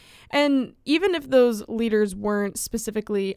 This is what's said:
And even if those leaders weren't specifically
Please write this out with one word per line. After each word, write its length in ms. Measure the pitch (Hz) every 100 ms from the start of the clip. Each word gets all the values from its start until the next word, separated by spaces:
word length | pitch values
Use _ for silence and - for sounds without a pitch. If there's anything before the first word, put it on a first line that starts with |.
| - - -
And 440 | 285 294 269 240 - -
even 280 | 320 392
if 160 | 339 262
those 380 | 262 247 214 -
leaders 480 | 226 233 214 208 196
weren't 420 | 208 208 202 -
specifically 800 | - 226 220 214 208 208 196